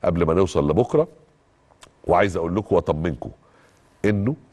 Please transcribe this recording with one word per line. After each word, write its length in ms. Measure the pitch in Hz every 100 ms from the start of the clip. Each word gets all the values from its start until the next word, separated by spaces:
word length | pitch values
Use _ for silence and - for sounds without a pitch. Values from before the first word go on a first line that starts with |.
قبل 200 | 92 85
ما 100 | 82
نوصل 360 | 85 95 85 73
لبكرة. 380 | 78 123 156 165 - _ _ _ _ _ _ - _
وعايز 340 | - 87 104 87
أقول 180 | 85 92
لكم 200 | 104 92
وأطمنكم 560 | 78 78 85 69 - - _ _ _ _ _ _ 104
إنه 300 | 104 104 156 -